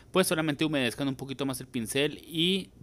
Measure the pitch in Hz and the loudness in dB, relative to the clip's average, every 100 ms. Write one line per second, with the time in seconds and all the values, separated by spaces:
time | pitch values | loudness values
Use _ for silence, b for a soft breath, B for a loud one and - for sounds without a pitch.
0 | B 180 185 165 156 143 156 147 123 - | B 2 2 2 0 0 2 2 0 0
1 | 139 135 135 131 139 127 127 123 107 139 | -4 -4 -6 -4 -4 -4 -6 -4 -2 0
2 | 147 - - 165 170 190 - - | 0 -2 -8 0 2 2 -2 -14